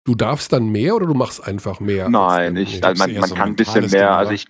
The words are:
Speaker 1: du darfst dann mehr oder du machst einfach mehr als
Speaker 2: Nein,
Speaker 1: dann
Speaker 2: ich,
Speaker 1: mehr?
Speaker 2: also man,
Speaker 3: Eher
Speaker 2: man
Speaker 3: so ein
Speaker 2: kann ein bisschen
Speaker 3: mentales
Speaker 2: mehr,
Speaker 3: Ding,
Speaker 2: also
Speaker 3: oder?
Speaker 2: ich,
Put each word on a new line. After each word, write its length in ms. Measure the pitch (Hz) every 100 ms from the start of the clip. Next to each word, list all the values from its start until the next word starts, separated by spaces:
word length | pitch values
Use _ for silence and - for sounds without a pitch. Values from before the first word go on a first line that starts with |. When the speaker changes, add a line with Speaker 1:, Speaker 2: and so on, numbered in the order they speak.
Speaker 1:
du 100 | -
darfst 380 | 117 113 147 -
dann 160 | 131 110
mehr 260 | 104 139
oder 120 | 226 175
du 80 |
machst 300 | 135 120 -
einfach 360 | - 98 104 92
mehr 240 | 101 98
als 80 | 95
Speaker 2:
Nein, 420 | 117 92 90 85
Speaker 1:
dann 80 | 87
Speaker 2:
ich, 180 | 98 95
Speaker 1:
mehr? 80 | 92
Speaker 2:
also 120 | 92
man, 80 | 95
Speaker 3:
Eher 100 | 80
Speaker 2:
man 60 | -
Speaker 3:
so 60 |
ein 40 | 92
Speaker 2:
kann 80 | 101
ein 80 | 104
bisschen 240 | 110 110
Speaker 3:
mentales 120 | 98
Speaker 2:
mehr, 80 | 98 101
Speaker 3:
Ding, 100 | 92
Speaker 2:
also 100 | 101
Speaker 3:
oder? 60 |
Speaker 2:
ich, 100 | 104